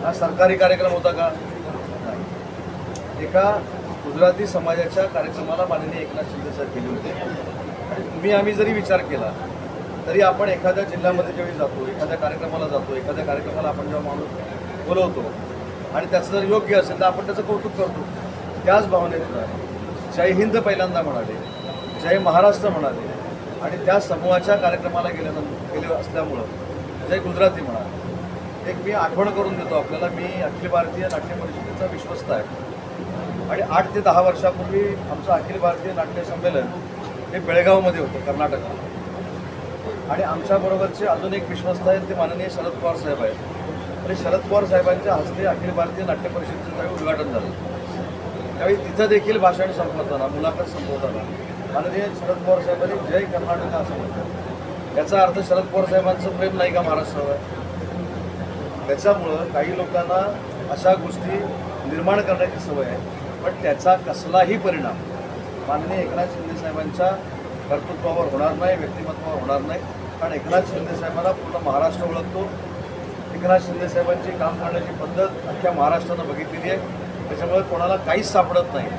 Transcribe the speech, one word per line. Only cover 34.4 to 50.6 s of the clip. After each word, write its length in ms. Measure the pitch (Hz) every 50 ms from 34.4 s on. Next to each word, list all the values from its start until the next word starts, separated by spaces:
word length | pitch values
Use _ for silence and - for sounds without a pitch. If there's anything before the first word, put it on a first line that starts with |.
| - 185 180 180 180 180 190 196 208 202 202 - - -
आमचं 200 | 147 151 - 196 180
अखिल 260 | 160 - - 190 190
भारतीय 320 | 175 175 170 170 180 190 180
नाट्य 300 | 175 160 - 175 175 170
संमेलन 420 | 170 170 170 175 180 170 139 127 - - - - - - - - - - - - - 160
हे 60 | 185
बेळगावमध्ये 600 | 175 175 165 170 175 185 190 190 190 180 175 165
होतं 240 | 147 131 - 135 -
कर्नाटकात 580 | 143 139 143 151 139 139 - - - - - - - - - - - - - - - - - - - - - - - - - - 220 214 190 - -
आणि 120 | - 175 190
आमच्याबरोबरचे 840 | 160 160 165 156 - 196 196 185 190 190 185 196 185 - - 202 -
अजून 260 | 165 156 185 190 190
एक 160 | 196 175 170
विश्वस्त 380 | 180 180 - 180 180 175 175 180
आहेत 140 | 190 196 180 185
ते 60 | 190
माननीय 320 | 175 165 160 170 175 185 185
शरद 220 | 170 175 165 175 170
पवार 220 | - - 165 165
साहेब 260 | - - 147 143 127 117
आहेत 840 | 107 110 - - - - - - - - - - - - - -
आणि 100 | 175 190
शरद 320 | 185 - 175 180 190 - 185
पवार 160 | 202 208 202
साहेबांच्या 480 | 170 185 180 180 180 180 185 196 202 185
हस्ते 320 | 156 151 - - 180 196
अखिल 260 | 190 170 170 175 180 175
भारतीय 300 | 175 170 165 180 185 190
नाट्य 240 | 175 156 - - 180
परिषदेचं 400 | 175 175 160 - - - - -
त्यावेळी 240 | - - - 180 180
उद्घाटन 360 | - 156 156 160 151 151 143 127
झालं. 160 | 113 180 180 - - - 175 175 175 170 - - 180 - - - - - - - - - - - -
त्यावेळी 180 | 170 185 202 196
तिथं 300 | 185 180 180 196 214 208
देखील 280 | 208 202 202 208 220 214
भाषण 340 | 185 180 175 175 185 190 180
संपवताना, 540 | 165 170 160 - 160 143 135 147 135 131 135
मुलाखत 420 | 143 147 156 165 160 -